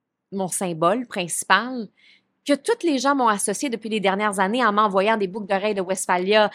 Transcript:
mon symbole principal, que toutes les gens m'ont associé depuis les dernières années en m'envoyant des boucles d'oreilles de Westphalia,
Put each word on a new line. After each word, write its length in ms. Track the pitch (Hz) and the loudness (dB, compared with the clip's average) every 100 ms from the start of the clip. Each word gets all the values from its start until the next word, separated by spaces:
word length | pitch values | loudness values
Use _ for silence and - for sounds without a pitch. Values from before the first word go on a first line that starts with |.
| _ _ _ | _ _ _
mon 160 | 196 185 | -6 -6
symbole 580 | - 185 165 170 226 240 | -4 -6 0 0 0 -4
principal, 800 | 208 175 - - 196 240 262 202 _ _ _ _ _ - | -8 -6 -6 2 2 2 -8 -12 _ _ _ _ _ -2
que 80 | |
toutes 300 | 285 - 466 | -2 0 -2
les 140 | 339 269 | 0 0
gens 180 | 262 285 | 0 2
m'ont 120 | 240 | 2
associé 420 | 202 - 190 285 | 0 -2 -4 -4
depuis 180 | 226 220 | -6 -4
les 100 | 214 | 0
dernières 400 | 190 190 214 196 | 0 2 0 0
années 260 | 190 240 | 0 2
en 80 | 233 | 2
m'envoyant 440 | 208 214 190 202 220 | 4 2 2 2 2
des 100 | 190 | 0
boucles 220 | 208 208 | -4 -2
d'oreilles 260 | 196 208 | -2 0
de 60 | 196 | -2
Westphalia, 720 | 180 190 - 180 185 214 208 | -2 -4 0 0 2 4 2